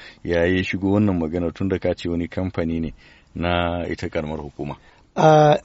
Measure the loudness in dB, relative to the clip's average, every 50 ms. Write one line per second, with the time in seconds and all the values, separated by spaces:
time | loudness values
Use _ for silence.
0 | -20 -20 -20 _ _ -2 0 2 2 2 2 0 -2 -2 -4 -2 0 2 2 4
1 | 2 2 0 0 -2 -2 -2 -2 -4 -4 -4 -4 -4 -2 -2 -2 -2 -2 -4 -2
2 | -4 -4 -2 -2 -4 -4 -4 -6 -6 -4 -4 -4 -4 -2 -2 -4 -4 -6 -8 -12
3 | -20 -20 -20 _ _ _ _ -4 -2 0 0 0 0 0 -2 -4 -4 -6 -6 -8
4 | -8 -6 -4 -4 -4 -4 -8 -8 -10 -12 -10 -10 -10 -10 -10 -12 _ -20 _ _
5 | _ _ _ 2 6 6 8 8 6 6 4 2